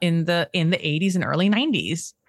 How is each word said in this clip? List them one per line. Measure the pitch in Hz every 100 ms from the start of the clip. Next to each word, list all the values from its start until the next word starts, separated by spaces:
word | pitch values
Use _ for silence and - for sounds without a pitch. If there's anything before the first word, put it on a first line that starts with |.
in | 175 165 165
the, | 170 -
in | 185 160
the | 185 156
eighties | 156 190 180
and |
early | 143 151 196
nineties." | 208 302 190 82 165 - -